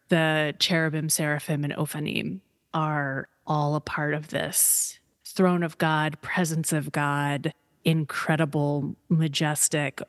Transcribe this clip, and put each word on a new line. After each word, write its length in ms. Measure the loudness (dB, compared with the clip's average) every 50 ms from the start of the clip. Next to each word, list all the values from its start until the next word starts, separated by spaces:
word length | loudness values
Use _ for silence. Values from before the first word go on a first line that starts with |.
| _ 2
the 460 | 4 4 4 4 2 2 0 0 0 0
cherubim, 500 | 0 2 2 2 2 2 0 0 0 0
seraphim, 540 | 0 0 0 0 -2 -2 -2 -2 -2 -2 -2
and 80 | -2 -2
Ophanim 680 | -2 -4 -4 -4 -6 -4 -4 -4 -4 -4 -4 -6 -8 -12 _ _ _ _ _ -4
are 540 | -2 -2 0 0 -2 -2 -2 -4 -6 -8 -10 _ _ -6
all 280 | -2 0 0 0 0 0
a 40 | -2
part 320 | -4 -4 -4 -4 -2 -2 -2
of 140 | -2 -4 -4
this 680 | -4 -4 -4 -2 0 0 2 2 2 2 0 -4 -6 -12 _ _ _ _ -20
throne 380 | -6 0 4 4 4 4 2
of 160 | 0 -2 -2 0
God, 420 | 0 2 2 2 0 0 -4 -6
presence 540 | -8 -4 -2 -2 0 0 0 -2 0 0 0
of 180 | -2 -2 -2
God, 600 | -2 0 0 2 2 0 0 0 0 -2 -2 -4 -6 _ _ _ _ _ 0
incredible, 1080 | 2 2 2 0 -2 -4 -4 0 0 2 2 2 2 2 0 0 0 0 0 -2 -4 -6 -6 _ 0
majestic, 920 | 2 2 2 2 0 0 0 0 0 0 0 0 2 0 -2 -2 -4 -6 -2